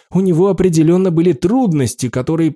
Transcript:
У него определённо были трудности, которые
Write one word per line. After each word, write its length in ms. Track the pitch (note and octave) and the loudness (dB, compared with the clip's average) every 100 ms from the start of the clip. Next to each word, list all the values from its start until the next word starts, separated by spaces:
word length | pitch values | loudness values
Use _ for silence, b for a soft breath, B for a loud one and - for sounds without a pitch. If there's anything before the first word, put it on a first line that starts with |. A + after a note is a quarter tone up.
| b | b
У 100 | F3 | -2
него 280 | F#3+ D#3+ G3 | 0 2 0
определённо 600 | F3+ F#3 E3 D#3 F3 F#3+ | 2 0 2 2 2 0
были 240 | E3 E3+ | 0 0
трудности, 760 | E3+ F3 B3 B3 D3+ B2 - B2+ | 0 0 0 0 -2 -4 -4 -6
которые 460 | B2+ B2 D#3+ D#3+ | -4 -4 -2 -2